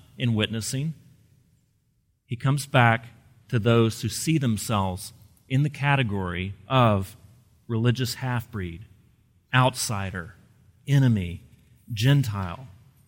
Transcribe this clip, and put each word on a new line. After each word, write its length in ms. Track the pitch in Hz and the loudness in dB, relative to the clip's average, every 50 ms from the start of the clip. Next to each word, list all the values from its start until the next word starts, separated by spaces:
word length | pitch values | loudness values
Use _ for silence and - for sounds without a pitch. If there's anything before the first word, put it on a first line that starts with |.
| - _ - - | -20 _ -10 -4
in 160 | 131 120 113 | -2 -2 0
witnessing. 600 | 107 107 98 107 113 101 - - 131 143 160 147 - - - _ _ _ _ _ _ _ _ _ _ _ _ _ _ _ _ _ _ _ _ _ _ _ | 0 0 -2 -2 -6 -6 -6 -6 -6 -6 -6 -8 -10 -16 -20 _ _ _ _ _ _ _ _ _ _ _ _ _ _ _ _ _ _ _ _ _ _ _
He 80 | - 127 | -10 -8
comes 320 | 123 - 135 143 143 - | -2 0 0 0 0 -2
back 400 | - - 135 120 117 113 113 - - - - _ _ _ _ _ - | 0 4 4 6 6 4 2 -2 -10 -20 -20 _ _ _ _ _ -4
to 120 | - 117 | -2 0
those 420 | 101 120 117 117 113 113 110 - | 2 4 4 6 4 2 0 -4
who 60 | - 110 | -6 -6
see 280 | - - - 160 160 | -6 -4 -2 0 0
themselves 760 | 156 135 120 110 104 - - 113 101 95 95 92 95 - - - - - - _ _ _ - | 0 0 0 -2 -2 -2 -2 -2 0 0 -2 -4 -8 -10 -14 -18 -20 -20 -20 _ _ _ -4
in 140 | 131 131 | 0 0
the 80 | 147 147 | 0 0
category 840 | 147 - 139 143 139 139 131 107 101 98 92 90 87 87 92 98 101 - - | -2 -4 0 0 2 2 0 -2 -2 -4 -4 -4 -4 -6 -6 -6 -8 -12 -8
of 500 | - 131 131 123 113 104 98 98 - - - - - _ _ _ _ _ _ _ - | 0 2 4 4 4 4 2 -2 -6 -12 -20 -20 -20 _ _ _ _ _ _ _ -6
religious 460 | 117 110 117 123 120 131 127 120 - | -4 0 2 2 2 0 -2 -6 -6
half-breed, 640 | - 135 127 123 120 120 - - 107 92 87 82 82 110 - _ _ _ _ _ _ _ _ _ _ _ - - | -6 -6 -4 -4 -6 -6 -8 -10 -10 -8 -8 -10 -14 -18 -20 _ _ _ _ _ _ _ _ _ _ _ 0 2
outsider, 800 | 127 127 131 127 - - - 113 98 98 95 90 92 82 - - - _ _ _ _ _ _ _ _ - - | 4 4 2 2 -2 -6 -4 -4 -4 -6 -6 -6 -8 -10 -12 -16 -20 _ _ _ _ _ _ _ _ -2 2
enemy, 520 | 139 143 135 127 113 101 90 85 85 85 - - - _ _ _ _ _ _ - | 4 4 6 6 4 2 0 -4 -8 -12 -16 -20 -20 _ _ _ _ _ _ -10
Gentile, 720 | 120 98 110 135 143 143 123 107 101 101 95 87 85 - 131 - - - _ _ _ _ _ | -4 0 2 4 4 4 2 0 -4 -6 -6 -8 -8 -12 -14 -20 -20 -20 _ _ _ _ _